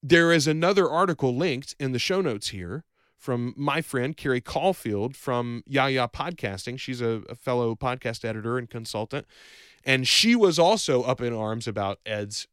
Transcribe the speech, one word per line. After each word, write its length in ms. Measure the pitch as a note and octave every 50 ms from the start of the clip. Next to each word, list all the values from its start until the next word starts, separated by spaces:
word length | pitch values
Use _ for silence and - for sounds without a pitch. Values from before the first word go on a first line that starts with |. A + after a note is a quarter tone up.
There 320 | - C3+ E3+ E3+ E3+ E3+ E3+
is 140 | D#3+ C3+
another 420 | D#3 D#3 D#3+ E3 F3+ G3+ G3 F#3 -
article 460 | D3 E3 F#3+ F#3 D#3+ - - B2+ B2
linked 400 | B2+ E3+ F#3 C3 B2 C3+ - - _
in 120 | C#3+ C3
the 80 | B2+ A#2+
show 220 | - - F#3+ F#3+
notes 280 | F#3+ D3+ A2+ G2+ - -
here 340 | - G2 F2 E2+ G2+ D3+ - _ _ _ _ _ _
from 380 | _ - - B2+ A#2+ A#2+ B2+ -
my 260 | - C#3+ D3 C#3 D#3+
friend 360 | D#3+ - - C3 A#2+ C#3 D#3+
Carrie 240 | - - D3 B2+ B2
Caulfield 760 | - - - - D3+ F#3+ F3+ - - - G#2+ G2 G#2 B2+ C#3
from 480 | - - - B2 A#2+ A#2+ A#2+ A#2+ A#2+ -
Yaya 420 | - C#3 C3+ C3+ C#3 C3+ C3 B2 A#2+
Podcasting. 720 | - - C#3 E3+ F#3 - - G#2+ G2 F#2+ - B2 B2 C3
She's 220 | - - C3 A#2+
a, 200 | A#2+ A#2 A2+ A2 - -
a 60 | -
fellow 400 | - - C3+ B2 B2 A#2+ A2+ A2+
podcast 500 | - - B2+ B2 B2+ - B2 A2+ - -
editor 320 | A#2 A2 A2 G#2+ A#2 A#2+
and 120 | B2+ A#2+ A2+
consultant. 580 | - A#2+ A2+ - - G#2+ G#2+ - - C#3+ - _ _ - - - - - - - _ _ _
And 220 | C3+ C3 C3 B2+
she 280 | - - - - A3+ A#3+
was 220 | A#3+ G#3+ F#3+ D#3+
also 460 | D#3 E3 F3 A3 G3+ - - C#3 B2 A#2+
up 180 | B2+ C3 -
in 120 | B2 A#2+ A#2
arms 340 | A2+ A2 G#2+ A2 A2+ A2+
about 320 | A#2+ G2+ G#2 G2+ G2 G2+ _ _
Ed's 420 | G#2+ A2 G#2 G#2 G#2 G2+ - - _